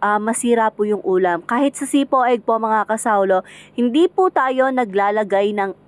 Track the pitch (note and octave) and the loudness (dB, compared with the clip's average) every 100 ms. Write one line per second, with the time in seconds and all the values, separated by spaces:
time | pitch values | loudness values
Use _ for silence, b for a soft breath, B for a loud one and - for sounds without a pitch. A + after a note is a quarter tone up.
0 | G3+ G#3 G#3+ A#3 A#3+ A#3 A3 G#3+ G#3 G#3 | -2 0 -2 -2 0 2 0 0 -2 -2
1 | - F#3 F#3 E3+ - A#3 C#4 C4+ C#4 C#4 | 0 0 2 -2 -2 0 0 -2 -2 0
2 | C#4 C4 B3 B3 - A3+ A3 A3 G3+ A3 | 2 2 2 0 0 -2 0 0 0 -2
3 | A#3+ G#3 G3 F#3 F#3 B B - A#3+ B3+ | 0 0 2 0 -2 B B -4 -2 2
4 | F4 - F#4 - C4 C4 C4 B3+ A#3 F#3+ | 0 2 0 2 -2 0 0 0 -2 0
5 | G3+ G#3+ G#3 G3 G#3 G#3 G3 - | 0 0 0 0 0 -2 -4 -6